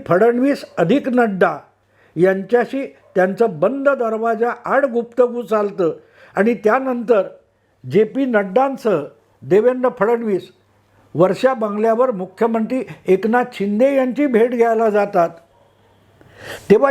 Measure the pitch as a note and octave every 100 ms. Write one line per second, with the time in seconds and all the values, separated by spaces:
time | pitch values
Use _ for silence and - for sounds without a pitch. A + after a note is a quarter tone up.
0 | - F3+ A#3 A#3+ C4+ C4+ - - E3+ C4+
1 | C4+ B3 A#3 F#3+ F3+ D3 - _ _ _
2 | _ D#3+ F#3 F#3+ F#3 A#3+ A3+ C4+ C4+ -
3 | _ F#3+ F#3+ G3 A#3 D#3+ F#3 C#4 C#4 C4+
4 | A#3 A3 A#3 A3 A#3+ G#3+ - A#3+ C#4 A#3
5 | A#3 - B3 A#3+ G3+ G#3+ G#3 F3 E3+ -
6 | - _ - - G#3 A#3 G#3+ A#3+ C4 A#3+
7 | G#3+ A3 F#3 - _ _ _ _ B2+ D#3+
8 | G#3+ C4 C4+ A3 G3 F#3+ C#4 C4+ A3+ E3+
9 | D#3 _ _ _ C3 F#3 A#3+ B3+ B3+ B3
10 | G3+ A#3 A3+ F3+ - _ _ _ _ _
11 | _ C#3 F#3 F#3 B3+ B3+ G#3+ G#3 A3+ A3+
12 | C4 G3+ F3+ - A3+ A3+ A3 B3+ G#3+ -
13 | - F#3 G#3+ A#3+ B3 - G3+ G#3 C4+ C4+
14 | B3+ A#3 D4 A#3 A#3+ A#3+ A#3 A3+ A3+ G#3
15 | G3+ G3 E3+ - _ _ _ _ _ _
16 | _ _ _ - - - - G#3 C#4